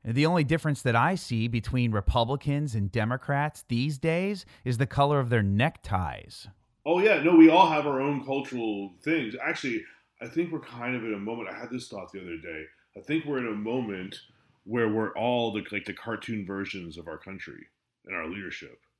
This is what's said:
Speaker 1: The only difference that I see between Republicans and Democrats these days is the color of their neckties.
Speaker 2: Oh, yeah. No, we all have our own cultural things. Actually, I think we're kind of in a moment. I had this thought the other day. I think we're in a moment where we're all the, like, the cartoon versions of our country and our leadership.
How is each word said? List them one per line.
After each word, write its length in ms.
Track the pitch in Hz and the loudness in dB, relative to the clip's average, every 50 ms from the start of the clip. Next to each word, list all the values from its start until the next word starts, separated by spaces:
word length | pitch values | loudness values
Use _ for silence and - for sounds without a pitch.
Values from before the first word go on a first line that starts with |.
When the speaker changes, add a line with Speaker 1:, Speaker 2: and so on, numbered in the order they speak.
| - | -4
Speaker 1:
The 220 | 110 117 131 147 | -2 2 2 4
only 180 | 160 180 175 151 | 4 4 2 2
difference 380 | 120 160 160 - 156 143 - | 2 0 0 2 -2 -2 0
that 120 | - 127 113 | 0 2 4
I 200 | 117 123 160 190 | 4 4 4 0
see 340 | 175 - - 120 110 113 117 | -2 -4 -4 -2 -2 0 0
between 420 | 113 117 107 - 127 127 123 117 | -2 -2 -4 -2 0 0 0 2
Republicans 800 | 107 104 101 - - 123 117 117 139 139 - 151 143 143 151 139 110 | 0 2 0 2 2 2 2 2 0 -2 0 -2 0 0 -2 -2 -2
and 180 | 110 101 95 | -2 -2 -2
Democrats 720 | - 117 107 113 127 131 - - 143 139 147 151 - - - _ | 0 -2 0 0 -2 -4 -2 -2 -2 0 -2 -4 -6 -10 -8 _
these 280 | 120 117 131 151 147 | -2 -2 0 -2 -4
days 480 | 131 - 160 165 175 190 202 208 185 - - - - | -2 -2 -2 0 0 -2 -4 -6 -8 -10 -18 -20 -8
is 140 | _ 123 123 | _ -4 0
the 100 | 113 135 | 0 0
color 340 | - - 143 139 143 147 143 | 0 2 2 4 4 4 2
of 100 | 131 117 | 2 2
their 120 | 120 113 | 2 2
neckties. 1040 | 101 98 98 101 127 165 - - - - 107 92 87 73 62 50 - - - - - 104 - _ _ _ _ _ _ | 4 4 4 2 2 2 0 -6 -6 -2 -2 -2 -2 -4 -8 -10 -16 -18 -20 -20 -20 -20 -20 _ _ _ _ _ _
Speaker 2:
Oh, 140 | 147 170 185 | 0 2 4
yeah. 240 | 196 220 196 151 | 6 6 4 6
No, 120 | 143 170 175 | 4 8 12
we 140 | 165 160 160 | 12 12 12
all 220 | 160 175 165 165 | 12 10 8 6
have 160 | 156 151 147 | 4 0 0
our 160 | 147 135 131 | 0 0 0
own 200 | 135 147 143 135 123 | 0 0 -2 -4 -4
cultural 680 | 135 135 143 135 - 127 120 113 110 107 101 98 98 90 _ | -4 -4 -4 -4 -6 -6 -4 -2 -2 -2 -4 -6 -10 -12 _
things. 340 | - 151 165 160 127 107 117 - | -4 -2 -2 0 -2 -4 -8 -6
Actually, 440 | 135 151 170 - - 131 117 107 - - - _ _ _ _ _ | -4 -4 -4 -4 -4 -4 -4 -4 -6 -10 -20 _ _ _ _ _
I 80 | 117 120 | -16 -6
think 240 | 131 165 175 170 | -4 -4 -4 -2
we're 80 | 165 147 | -6 -10
kind 340 | - - 123 120 120 123 127 | -10 -12 -12 -10 -8 -6 -6
of 80 | 123 | -6
in 120 | 110 113 107 | -4 -6 -6
a 40 | 98 | -6
moment. 300 | 101 107 117 120 107 92 | -6 -8 -8 -8 -8 -10
I 100 | - - | -10 -12
had 120 | 120 - | -12 -10
this 180 | 123 127 120 - | -10 -10 -10 -10
thought 240 | 110 101 92 87 | -12 -14 -14 -12
the 80 | - 98 | -14 -14
other 160 | 90 90 82 | -12 -12 -12
day. 300 | 80 78 87 80 78 78 - _ _ _ _ _ 98 | -12 -12 -12 -12 -14 -14 -16 _ _ _ _ _ -20
I 20 | |
think 240 | 98 - 151 160 156 | -8 -4 -4 -4 -4
we're 140 | 143 143 131 | -4 -6 -4
in 80 | 123 | -4
a 100 | 117 107 | -4 -6
moment 640 | 104 104 113 120 131 120 107 98 92 92 101 - - - _ _ _ _ _ _ _ _ | -6 -6 -4 -4 -4 -4 -6 -8 -8 -10 -12 -14 -16 -18 _ _ _ _ _ _ _ _
where 260 | 95 110 123 117 107 | -6 -2 0 0 2
we're 240 | 107 113 110 95 - | 0 0 -2 -2 -4
all 360 | - 110 123 123 120 117 113 | -2 -2 0 0 0 0 -2
the, 140 | 101 107 92 - | -2 -4 -6 -4
like, 140 | 104 101 - | -8 -6 -6
the 80 | - 95 | -6 -12
cartoon 500 | - - 117 113 104 - - 113 107 98 | -10 -8 -10 -8 -8 -8 -8 -8 -6 -6
versions 540 | 87 98 98 98 92 - 98 87 82 78 85 | -6 -6 -6 -6 -6 -8 -12 -12 -12 -14 -14
of 100 | 80 82 | -12 -12
our 80 | 78 | -14
country 520 | 78 - 95 95 95 - - - - - _ _ _ _ _ _ _ _ | -14 -14 -16 -14 -14 -14 -16 -16 -18 -20 _ _ _ _ _ _ _ _
and 100 | - 92 | -10 -8
our 120 | 87 80 | -6 -6
leadership. 560 | 82 92 202 95 85 - - 85 67 62 _ _ _ _ | -6 -8 -8 -10 -10 -12 -12 -16 -18 -20 _ _ _ _